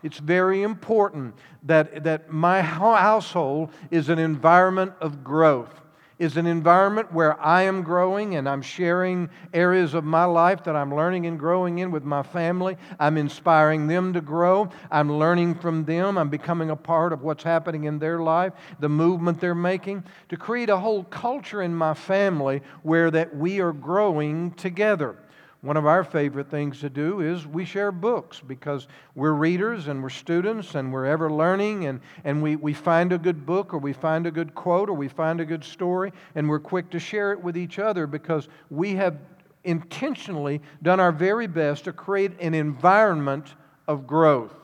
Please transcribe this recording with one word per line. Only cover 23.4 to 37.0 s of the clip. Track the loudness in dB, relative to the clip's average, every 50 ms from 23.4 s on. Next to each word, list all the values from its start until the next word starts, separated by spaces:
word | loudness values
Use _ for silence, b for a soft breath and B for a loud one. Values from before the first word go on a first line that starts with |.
| -4 -2 0 0
are | 0 -2 -2
growing | -4 -6 -2 0 2 2 2 2 0 -2 -2 -4 -4 -6 -6
together. | -8 -8 -8 -8 -2 0 2 2 2 0 -2 -6 -6 -12 -20 b b b b b b b -6
One | -2 -2
of | 2 4
our | 4 4 4 2
favorite | 0 -2 -2 -2 0 -2 -6 -8 -6
things | -6 -6 -6 -6 -8 -8
to | -10 -8
do | -6 -4 -4 -4 -2 -2
is | -4 -4 -4 -6 -8
we | -8 -8 -8 -8
share | -6 -4 -4 -4 -4
books | -4 -2 -2 -2 -2 -2 -4 -10 -20 -20
because | -16 -16 -16 -10 -8 -8 -8 -8 -8 B B B B B B
we're | -2 0 0 2
readers | 2 2 0 2 0 -2 -2 -4 -6 -8
and | -8 -8 -8 -8
we're | -10
students | -12 -12 -6 -2 -2 0 0 -2 -4 -6 -8 -8 -6
and | -6 -4 -4 -4
we're | -2 0
ever | 0 0 0 0 -2
learning, | 0 2 2 2 2 2 0 -2 -2 -4 -6
and, | -6 -6 -8 B B B B B
and | -4 -2 -2 0
we, | -2 -2
we | -2 -2 -4
find | -6 -2 0 2 2 2 2 2
a | 0
good | 0 0 -2 -2 -2 -4
book | -2 -2 -2 -2 -4 -8
or | -6
we | -6 -6
find | -6 -4 -2 -2 0 0 -2
a | -4
good | -4 -6 -8 -8 -10
quote | -8 -2 0 0 0 0 -2
or | -4
we | -4 -6
find | -6 -4 -4 -2 -2 -2 -4
a | -4
good | -6 -8 -10 -10
story, | -16 -10 -6 -4 -2 -2 -2 -4 -6 B B B B B
and | -4 -2
we're | -2 -2 -2
quick | -4 -4 -6 -6 -6 -6
to | -10
share | -10